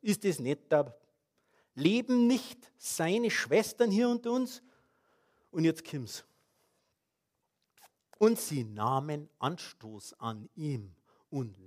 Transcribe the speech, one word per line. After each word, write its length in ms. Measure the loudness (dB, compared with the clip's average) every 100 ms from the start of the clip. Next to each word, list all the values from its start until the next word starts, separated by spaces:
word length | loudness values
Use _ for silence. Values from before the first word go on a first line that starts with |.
Ist 200 | -2 0
das 140 | 0 -2
nicht 220 | -4 -4 _
da? 260 | 2 2 -6 _ _ _ _ _ _ _
Leben 520 | 0 2 2 4 4 6
nicht 440 | 4 -2 -14 -20 _
seine 540 | -10 -2 0 0 0
Schwestern 600 | -2 2 2 2 0 2
hier 200 | 4 2
unter 200 | 0 -2
uns? 300 | -2 -2 -8 -20 _ _ _ _ _ _ _ _
Und 140 | 0
jetzt 260 | 0 0 -8
kommt's. 360 | -10 -10 -12 -18 _ _ _ _ _ _ _ _ _ _ _ _ _ _ _ _ _ _ _
Und 200 | 4 4
sie 260 | -2 -4
nahmen 680 | -4 -2 0 0 -2 -8 -10 _
Anstoß 840 | -4 -4 -10 -18 -18 -16 -18 -10
an 300 | -8 -8 -12 -10
ihm 380 | -6 -6 -10 -20 _ _ _
und 260 | -8 -8 -12